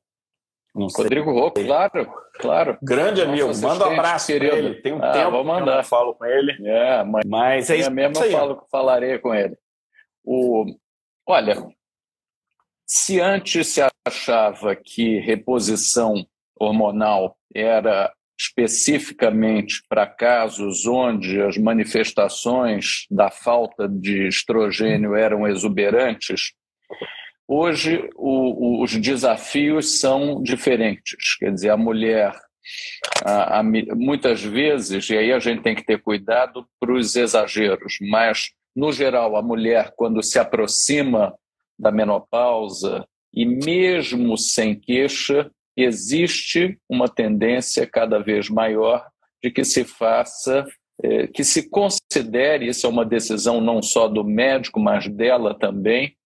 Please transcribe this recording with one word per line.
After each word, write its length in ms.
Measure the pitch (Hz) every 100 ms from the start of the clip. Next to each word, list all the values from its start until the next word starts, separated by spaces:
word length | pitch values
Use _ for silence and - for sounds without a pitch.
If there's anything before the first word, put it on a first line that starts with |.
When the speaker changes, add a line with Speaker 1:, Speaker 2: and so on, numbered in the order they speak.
| _ _ _ _ _ _ _
Speaker 1:
Não 140 | 104 98
sei. 140 | 110
Speaker 2:
Rodrigo 260 | 113 135 151
Rocco, 300 | 120 160 139
claro, 480 | 127 147 196 170 120 - - -
claro. 400 | 120 165 156 -
Speaker 1:
Grande 380 | 135 127 185 196
Speaker 2:
Nosso 80 | 160
Speaker 1:
amigo, 160 | 143 135
manda 180 | 113 127
um 20 |
Speaker 2:
assistente 300 | 165 196 160
Speaker 1:
abraço 280 | 165 165 -
pra 60 | 147
Speaker 2:
querido. 180 | 143 147
Speaker 1:
ele. 180 | 139 -
Tem 120 | 135
um 80 | 151
Speaker 2:
Ah, 60 | 127
Speaker 1:
tempo 180 | 139 135
Speaker 2:
vou 100 | 123
Speaker 1:
que 60 | 143
eu 40 |
não 60 | 175
Speaker 2:
mandar. 240 | 135 131
Speaker 1:
falo 300 | 123 120 123
com 100 | -
ele. 320 | 120 135 139 117 104
Speaker 2:
É, 340 | 110 127 123
amanhã 220 | 101 107 107
Speaker 1:
Mas 420 | 110 123 131 123
é 80 | 160
isso 140 | 139
Speaker 2:
mesmo 320 | 131 143 151
Speaker 1:
aí. 100 | 226
Speaker 2:
eu 60 | 160
falo, 280 | 143 135 -
falarei 480 | 135 131 123 127 127
com 160 | 123
ele. 220 | 110 95 - _ _ _ _ _ _
O... 400 | - 127 123 113 104 - _ _ _ _ -
Olha, 400 | 175 107 98 - - _ _ _ _ _ _ _ _ _ _ -
se 340 | - - 185
antes 460 | 180 196 190 170 156
se 140 | - 135 - 123
achava 680 | - - 117 107 98 107
que 440 | 95 - - 117 107
reposição 960 | 110 107 - 123 101 107 - 120 113 104 90 _ _ -
hormonal 800 | 107 107 104 107 107 101 95 - _
era 560 | 104 110 110 110 98 98 - _ -
especificamente 1400 | - - 117 - - 147 - - 117 110 110 107 104 - -
para 180 | 131 101
casos 800 | - 120 120 110 104 101 95 113
onde 560 | 127 123 107 92 98
as 160 | 101 95
manifestações 1500 | 110 113 104 110 110 - 101 - 120 127 120 104 - - -
da 200 | 98 101
falta 580 | - - 120 113 - 101
de 400 | 98 95 98 98
estrogênio 880 | 90 - 113 104 90 110 107 107 104
eram 300 | 110 104 104
exuberantes, 1040 | 98 107 98 101 113 131 110 - 95 - - _ _ - - - - - - -
hoje 600 | 143 170 147 160 170 -
o, 640 | - 135 131 127 - 120 117
o, 40 |
os 80 | 120 113
desafios 1000 | 110 135 127 110 - 143 147 156 151 -
são 420 | 135 135 143 143
diferentes. 960 | 123 127 - 120 113 98 - - - -
Quer 140 | 98
dizer, 180 | 95 104
a 60 | 107
mulher, 560 | 113 110 113 110 101 - - _ - - - - - -
a, 340 | 101 104 - 104
a 40 |
mi-, 260 | 110 110 -
muitas 460 | 110 131 143 131 110
vezes, 720 | 104 113 151 143 95 98 -
e 60 | 107
aí 160 | 113
a 80 | 127
gente 220 | 117 113
tem 120 | 113
que 100 | 107
ter 160 | - 107
cuidado 640 | - 104 98 117 127 127 - _
pros 380 | 120 127 110 123
exageros, 800 | 117 113 104 107 104 95 98 -
mas, 520 | 101 110 113 110 - - _ 127
no 160 | 151
geral, 440 | 127 135 123 113 107
a 60 |
mulher, 500 | 117 113 113 117 107 -
quando 260 | 117 113
se 160 | - 127
aproxima 960 | 110 113 107 - - 147 139 113 101 - _ _ _ -
da 140 | 107
menopausa, 1120 | 107 107 101 - 117 123 113 107 92 98 98 - _ _
e 100 | -
mesmo 920 | 117 127 151 175 185 175 135 123 120 110
sem 400 | - - 110 104
queixa, 720 | - 123 135 - - 143 147 - _ -
existe 1000 | 127 104 98 151 175 - - 170 180 196 -
uma 180 | 127 123
tendência 800 | - 110 104 113 123 - - 123
cada 320 | - 113 107
vez 320 | 101 104 104
maior 560 | 110 113 110 110 120 - _ _ _
de 80 | 123
que 140 | 120
se 220 | 135 -
faça, 800 | 123 - 113 113 - - 131 135 139 - _ -
eh, 240 | - 110 -
que 160 | -
se 260 | - 165 151
considere, 960 | 202 202 - - 147 113 117 139 151 120
isso 180 | 120
é 60 | 120
uma 140 | 117
decisão 560 | 110 117 110 107 117 117
não 200 | 113 113
só 280 | 107 120 110
do 160 | 107
médico, 560 | 104 107 131 135 120 113
mas 260 | 107 104 101
dela 500 | 104 117 127 107 104
também 600 | 101 98 101 120 143 -